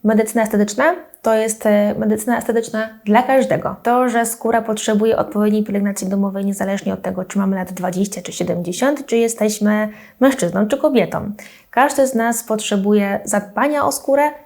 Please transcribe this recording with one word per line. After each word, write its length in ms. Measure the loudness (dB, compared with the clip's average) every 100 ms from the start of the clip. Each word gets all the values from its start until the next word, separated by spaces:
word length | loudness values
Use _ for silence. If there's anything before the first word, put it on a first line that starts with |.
medycyna 400 | 4 2 2 0
estetyczna 520 | 0 2 0 2 0 0 -8 -6
to 100 | 0
jest, 320 | 2 0 -2 2
e, 300 | 2 2 0
medycyna 380 | 0 0 0 -2
estetyczna 520 | 0 -2 -2 -6 -8 -8 2
dla 180 | 2
każdego. 520 | 4 2 2 0 -2 -4
To, 260 | 0 2 2
że 160 | 0 -2
skóra 360 | -2 0 0
potrzebuje 560 | 0 -4 0 2 2 2
odpowiedniej 460 | 0 0 2 2
pielęgnacji 440 | 0 -2 -2 -4 -4
domowej 360 | -2 -2 -2 -4
niezależnie 480 | -4 -4 -2 -4
od 80 | -4
tego, 240 | -6 -6 -4
czy 140 | -2
mamy 160 | 0 -2
lat 180 | -4
dwadzieścia 480 | -4 -4 -2 -4 -4
czy 100 | -12
siedemdziesiąt, 760 | -6 -4 -2 -4 -2 0 0 -2
czy 120 | 0
jesteśmy 720 | 0 0 -2 0 0 0 -2 -8 -20 _
mężczyzną 480 | 2 2 -2 0 0
czy 100 | 0
kobietą. 540 | 2 2 2 -2 -6 -10 -16 -20 _
Każdy 360 | 2 2 2 0
z 80 | 2
nas 280 | 0 -2
potrzebuje 760 | -2 -4 0 0 2 2 2 -4
zadbania 600 | -2 -2 -2 -2 0 2 0
o 60 |
skórę 400 | -2 0 2 2 -2